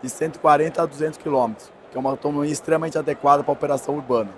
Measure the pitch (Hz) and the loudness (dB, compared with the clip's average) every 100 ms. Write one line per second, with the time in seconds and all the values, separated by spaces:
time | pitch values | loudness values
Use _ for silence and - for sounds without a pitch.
0 | 131 - 160 156 156 147 160 160 165 139 | -10 -6 -6 0 4 4 4 0 -2 -2
1 | 156 151 165 139 120 107 - - - 131 | -6 -4 -2 0 0 -4 -16 -20 -12 -6
2 | 131 135 143 147 147 147 - 160 160 156 | -4 -2 -2 -2 -2 -4 0 0 0 -4
3 | 151 143 143 143 143 143 143 139 - 147 | -4 0 4 4 4 -2 0 -2 -2 -6
4 | 131 120 104 | 0 0 0